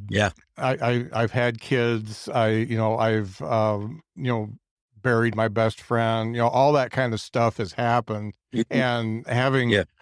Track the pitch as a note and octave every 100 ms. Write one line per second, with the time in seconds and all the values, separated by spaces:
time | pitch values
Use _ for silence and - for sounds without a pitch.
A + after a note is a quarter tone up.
0 | G2+ G2 G2+ - _ - C3 C3 A#2+ B2
1 | A#2+ A2+ A2+ B2 A#2+ A#2 - C3 A#2+ A#2
2 | G#2+ G#2 - C3 A2 A2 A#2 A2+ A2 A2+
3 | A2+ A2 G2+ F#2+ - A2+ A2 G#2 G#2+ D#3+
4 | - - C3 A#2 G#2+ A2 _ _ _ A2
5 | B2+ A#2 A#2 G#2 A2 G#2+ A2 - - A#2+
6 | A2+ A2+ A2+ A#2+ A#2 B2+ C#3 D3 B2+ -
7 | B2+ A2 - B2+ A#2 - G2 - A#2+ A#2+
8 | A2+ G#2+ G#2 - _ A#2+ A2+ C3 B2+ A#2+
9 | A2+ A2+ - A#2+ C3 C3+ A#2+ G#2 E2 _